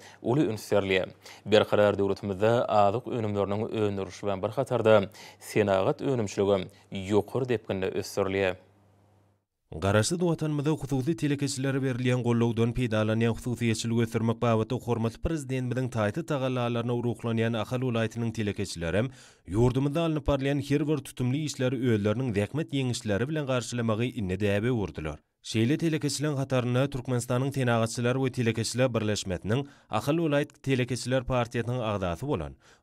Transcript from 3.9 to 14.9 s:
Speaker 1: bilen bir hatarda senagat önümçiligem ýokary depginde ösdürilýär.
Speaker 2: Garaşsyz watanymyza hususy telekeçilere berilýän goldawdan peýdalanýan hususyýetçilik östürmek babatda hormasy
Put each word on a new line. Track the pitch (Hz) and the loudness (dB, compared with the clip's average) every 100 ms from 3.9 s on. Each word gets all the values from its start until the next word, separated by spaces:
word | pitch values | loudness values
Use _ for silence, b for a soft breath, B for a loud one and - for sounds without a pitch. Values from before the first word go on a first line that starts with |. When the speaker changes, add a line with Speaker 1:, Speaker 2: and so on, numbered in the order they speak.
| 101 92 - 104 | -2 -6 -6 -6
Speaker 1:
bilen | 98 | -4
bir | 98 | -4
hatarda | - 131 120 110 107 98 - B B | -2 -2 2 6 6 6 -6 B B
senagat | - - 104 95 101 151 | -4 0 4 4 2 -2
önümçiligem | 139 127 104 - 101 101 - - b | -2 -2 -2 0 2 2 0 -14 b
ýokary | 98 95 104 95 123 127 | -10 0 0 2 -2 -2
depginde | 113 - 98 92 | -2 -2 -4 -2
ösdürilýär. | - 98 - 95 98 95 90 - _ _ _ _ _ _ _ _ _ - | -4 -4 -2 -2 0 0 -2 -10 _ _ _ _ _ _ _ _ _ -14
Speaker 2:
Garaşsyz | 80 95 104 107 175 | -4 2 2 2 0
watanymyza | 175 160 156 147 143 | 0 0 -2 -2 -2
hususy | 156 131 139 127 165 | -2 -2 -2 -2 -2
telekeçilere | 151 143 143 139 135 139 | -2 -2 -2 -2 -2 -2
berilýän | 135 123 123 123 | -2 0 0 0
goldawdan | 117 117 117 113 117 | 2 2 2 2 0
peýdalanýan | 117 123 107 107 110 117 113 | 0 0 0 2 2 2 0
hususyýetçilik | - 113 117 110 117 113 | -4 -2 0 0 0 0
östürmek | 113 113 113 113 | 0 0 0 0
babatda | 120 110 110 127 | 2 2 0 -2
hormasy | - | -2